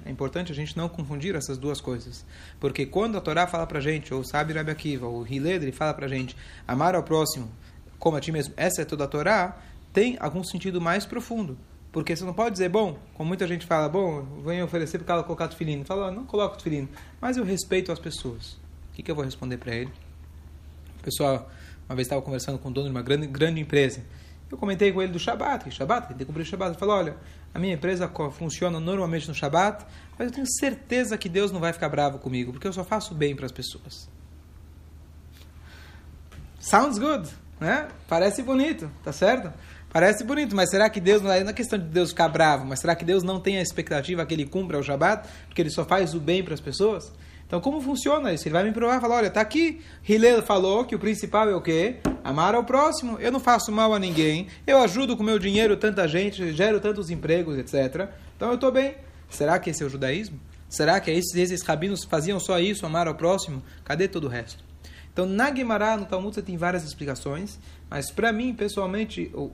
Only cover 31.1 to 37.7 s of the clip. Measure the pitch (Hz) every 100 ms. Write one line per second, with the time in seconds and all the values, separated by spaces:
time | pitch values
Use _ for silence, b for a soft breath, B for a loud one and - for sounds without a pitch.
31.1 | 208 202 175 202 185 170 165 156 143 143
32.1 | 135 135 127 123 127 196 185 185 220 -
33.1 | 156 147 135 131 - 131 - - - -
34.1 | - - - - - - - - - -
35.1 | - - B B B B B B B B
36.1 | - - - - - - 403 285 254 285
37.1 | 277 156 - - - 160